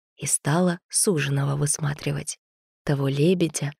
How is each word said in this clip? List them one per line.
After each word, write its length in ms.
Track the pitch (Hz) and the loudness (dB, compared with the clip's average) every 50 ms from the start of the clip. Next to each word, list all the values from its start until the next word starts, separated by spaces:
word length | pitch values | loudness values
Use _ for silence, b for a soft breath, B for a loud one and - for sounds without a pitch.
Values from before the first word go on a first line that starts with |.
| _ _ _ | _ _ _
и 100 | - - | -10 -6
стала 520 | 139 - - - 143 147 175 185 180 170 175 _ _ | -4 -4 -2 0 0 2 2 2 2 0 -2 _ _
суженого 680 | - - - 220 185 147 139 139 139 139 139 143 143 | -2 0 2 2 2 2 0 0 0 0 0 0 0
высматривать. 840 | 143 147 147 - - 156 143 143 143 - 147 143 - - - - - _ _ _ _ _ _ _ _ - | 0 0 0 -2 -2 -2 -4 -4 -4 -4 -6 -6 -6 -6 -10 -12 -14 _ _ _ _ _ _ _ _ -4
Того 240 | - 147 139 139 139 | -2 0 0 0 0
лебедя, 640 | 135 139 147 175 190 180 175 156 151 - 147 143 147 _ | 2 2 4 4 4 4 2 -2 -2 -4 -6 -6 -8 _